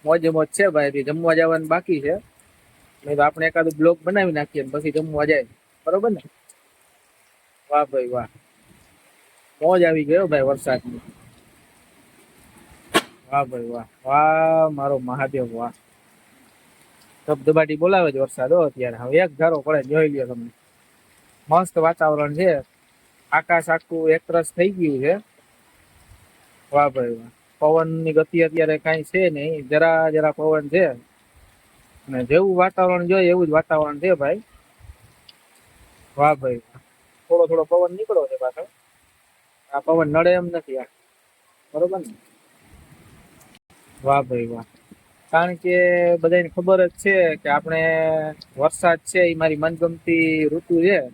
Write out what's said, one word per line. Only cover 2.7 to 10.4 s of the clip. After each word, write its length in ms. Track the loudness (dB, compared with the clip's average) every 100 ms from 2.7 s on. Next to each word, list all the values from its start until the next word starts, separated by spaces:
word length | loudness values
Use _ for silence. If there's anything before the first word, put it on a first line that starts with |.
| _ _ _ -6
નહીં 100 | 0
તો 60 |
આપણે 240 | 0 0 -2
એકાદું 260 | 0 -2 2
બ્લોગ 220 | 2 2
બનાવી 280 | -2 0 0
નાખીએ 300 | -2 -6 -6
ને 60 | -6
પછી 180 | -4 -4
જમવા 340 | -4 -4 -4
જાય. 220 | 0 0 -2 -16 _ _ -4
બરોબર 240 | 0 0
ને? 100 | -4 -8 _ _ _ _ _ _ _ _ _ _ _ _ _ _
વાહ, 140 | -2
ભાઈ, 240 | 0 -4 -4
વાહ. 200 | -6 -8 _ _ _ _ _ _ _ _ _ _ _ _ _
મોજ 220 | 2 4
આવી 200 | 2 0
ગયો, 220 | 0 0 2
ભાઈ, 140 | 0